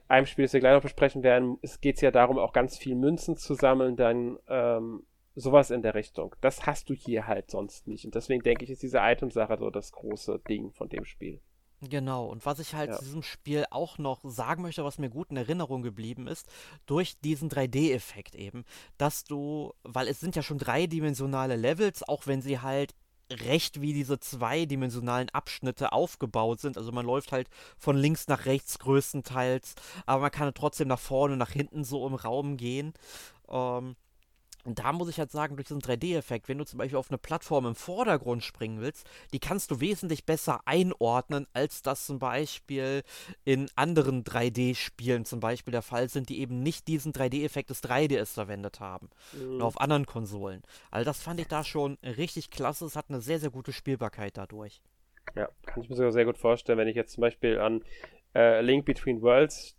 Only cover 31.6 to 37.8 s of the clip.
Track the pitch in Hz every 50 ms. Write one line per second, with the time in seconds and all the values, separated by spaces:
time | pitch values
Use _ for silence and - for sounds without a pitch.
31.6 | 143 - - 151 139 120 143 135 127 135 131 123 - 113 123 143 143 143 143 123
32.6 | 120 120 127 139 147 160 - _ - - - - - - - _ _ - - 127
33.6 | 127 127 123 123 127 127 127 - _ _ _ _ _ _ _ _ _ - - -
34.6 | - 123 110 - - 135 156 175 175 170 - 165 147 - - 151 151 143 143 135
35.6 | 135 - 147 143 - 127 123 110 165 180 170 156 - - 123 110 - - 135 143
36.6 | 147 - 135 123 123 135 143 131 127 - 135 - - - 156 165 - - 160 139
37.6 | 123 117 113 -